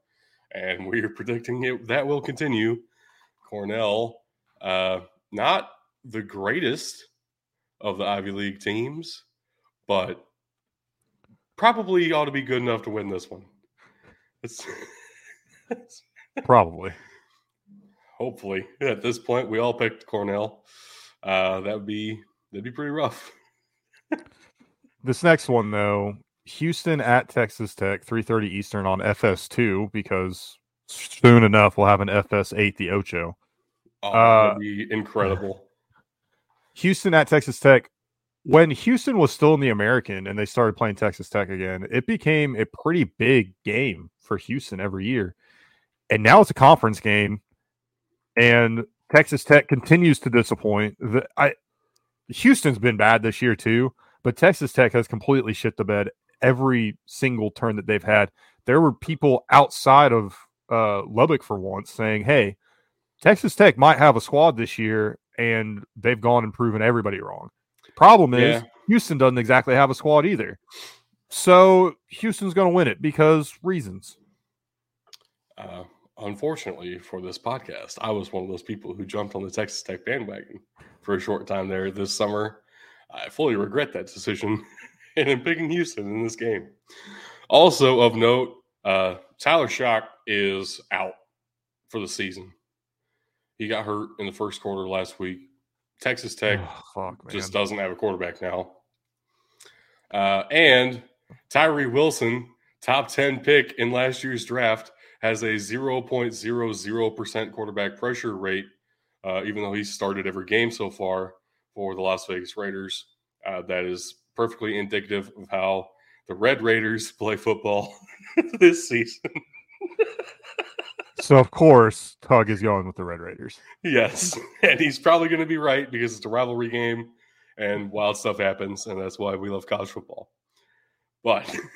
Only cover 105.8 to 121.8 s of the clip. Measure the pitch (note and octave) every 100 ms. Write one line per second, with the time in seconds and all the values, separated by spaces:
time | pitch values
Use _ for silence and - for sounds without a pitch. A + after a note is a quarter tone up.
105.8 | C3+ B2+ A#2+ B2+ A#2+ A2 G#2+ A#2+ A#2 G#2
106.8 | G2 A2+ A2 A2 G#2 A2+ G#2 - G#2+ G2+
107.8 | G2+ G2 B2 B2 A#2 G2 F#2+ F#2+ G2 _
108.8 | _ _ _ _ F#2+ F#2 G2+ G#2 G2+ G#2
109.8 | G#2 - G2 G2 F#2+ F#2+ F2+ G#2+ A#2 A#2
110.8 | G2+ - F#2+ F#2 F#2+ - _ _ _ -
111.8 | G2 F#2 F#2 F#2 - F#2 F2+ - G2+ F#2+
112.8 | F#2+ - - _ _ _ F#2+ F#2 F2+ F2+
113.8 | F2+ F2+ - - _ - A#2 - G#2+ G#2
114.8 | G2+ G#2 G2+ G2+ G2 - F#2 G2 F#2+ F#2+
115.8 | F#2 _ _ _ - F#2 A2+ C3+ A2+ A2+
116.8 | A2 A2 - - G#2+ G#2 - G#2 G#2+ G2+
117.8 | G2+ - _ - - - - A3+ F3 E3+
118.8 | - B2 - - - - - _ _ -
119.8 | G4 - A4+ - - - - - - -
120.8 | - - - - - C#3 B2+ - E3+ C3